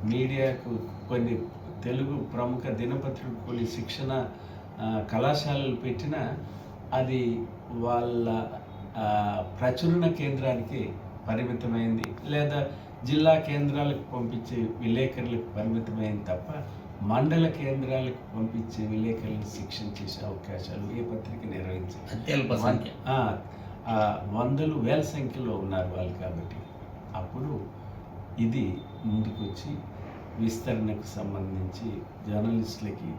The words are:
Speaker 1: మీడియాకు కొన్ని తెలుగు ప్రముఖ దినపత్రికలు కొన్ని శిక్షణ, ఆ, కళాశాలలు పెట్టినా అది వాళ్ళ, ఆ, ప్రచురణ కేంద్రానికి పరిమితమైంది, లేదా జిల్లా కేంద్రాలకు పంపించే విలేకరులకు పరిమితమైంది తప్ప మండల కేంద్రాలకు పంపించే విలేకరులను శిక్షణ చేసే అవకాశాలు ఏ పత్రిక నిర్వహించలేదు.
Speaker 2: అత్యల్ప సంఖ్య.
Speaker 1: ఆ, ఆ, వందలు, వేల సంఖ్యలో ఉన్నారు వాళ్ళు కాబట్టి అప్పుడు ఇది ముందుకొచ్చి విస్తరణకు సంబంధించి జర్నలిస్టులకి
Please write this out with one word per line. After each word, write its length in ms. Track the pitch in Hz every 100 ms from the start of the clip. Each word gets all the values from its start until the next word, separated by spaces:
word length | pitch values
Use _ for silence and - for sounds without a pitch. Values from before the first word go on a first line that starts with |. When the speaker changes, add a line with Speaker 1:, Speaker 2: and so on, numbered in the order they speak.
| 107
Speaker 1:
మీడియాకు 720 | 123 131 135 131 - 120 110 101 98 -
కొన్ని 280 | 123 120 117 - - - -
తెలుగు 340 | 123 127 139 143
ప్రముఖ 440 | - 113 123 123
దినపత్రికలు 840 | - 110 120 139 139 - 127 113 -
కొన్ని 200 | 120 113
శిక్షణ, 600 | - - - 135 131 120 - - - - -
ఆ, 260 | 113 110 104
కళాశాలలు 640 | 110 143 147 151 139 135 120
పెట్టినా 640 | 131 120 143 151 113 - - - - - -
అది 520 | 131 127 127 117 117 117 - -
వాళ్ళ, 760 | 117 117 120 120 120 117 110 107 - - - - 110
ఆ, 440 | 107 104 104 104 101 -
ప్రచురణ 480 | 127 127 170 175 165
కేంద్రానికి 840 | - 139 135 127 120 110 131 101 - - - -
పరిమితమైంది, 760 | 113 123 120 120 113 113 113 - -
లేదా 440 | - 147 147 143 139 - - -
జిల్లా 320 | 123 151 160 160
కేంద్రాలకు 800 | 147 143 143 143 143 - - 123
పంపించే 480 | 113 113 - 120
విలేకరులకు 920 | 107 - 117 120 131 - 120 117 - 98
పరిమితమైంది 680 | 110 113 110 110 107 104
తప్ప 280 | 98 107 - - - - - -
మండల 480 | 101 117 151 165 160
కేంద్రాలకు 880 | - 139 135 127 131 127 - - 107
పంపించే 520 | 113 113 110 107 107
విలేకరులను 580 | 110 113 113 107 107 104
శిక్షణ 400 | - - - 104
చేసే 400 | 98 98 101 104
అవకాశాలు 680 | 90 101 95 87 101 101
ఏ 120 | 117
పత్రిక 420 | 117 110 101 - 104
నిర్వహించలేదు. 760 | 95 92 92 90 - - 113
Speaker 2:
అత్యల్ప 340 | - 139 117
సంఖ్య. 380 | 110 127 110 - - -
Speaker 1:
ఆ, 300 | 131 107 - - - - - -
ఆ, 320 | 113 107 - 101
వందలు, 460 | 107 127 139 156 123
వేల 220 | 113 156
సంఖ్యలో 540 | 151 151 123 131 117 98
ఉన్నారు 320 | 95 95 92 90
వాళ్ళు 180 | 90
కాబట్టి 420 | - 90 85 82 - - - - - - -
అప్పుడు 500 | 98 123 147 107 95 - - - - - - -
ఇది 360 | 113 120 92 95 - - 110
ముందుకొచ్చి 680 | 107 107 - 101 90 - 73 - - - - - -
విస్తరణకు 680 | 113 - 127 110 110 101 -
సంబంధించి 920 | 104 101 98 95 92 92 - 113 98 - - 101
జర్నలిస్టులకి 840 | 104 113 113 110 - 104 95 -